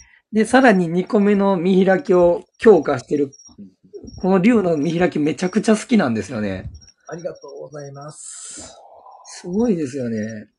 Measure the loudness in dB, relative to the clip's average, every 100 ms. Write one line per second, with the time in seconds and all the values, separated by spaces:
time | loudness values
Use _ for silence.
0 | _ _ _ -2 2 4 6 4 2 -2
1 | 0 0 2 2 2 0 2 4 4 2
2 | 2 4 4 2 -6 0 4 6 4 -4
3 | -4 -4 -4 _ _ -20 -20 _ _ -20
4 | -18 -6 0 4 4 4 2 -2 -2 0
5 | -2 0 -2 -2 -4 -2 0 0 2 0
6 | 2 -2 -6 -6 -6 -6 -10 -18 _ _
7 | -18 -14 -12 -14 -18 -18 -16 -16 -16 -16
8 | -18 -18 -20 -20 -18 -18 -20 -20 -20 -20
9 | -20 -20 -20 -18 -8 -2 -2 -2 -4 -6
10 | -6 -6 -6 -10 -18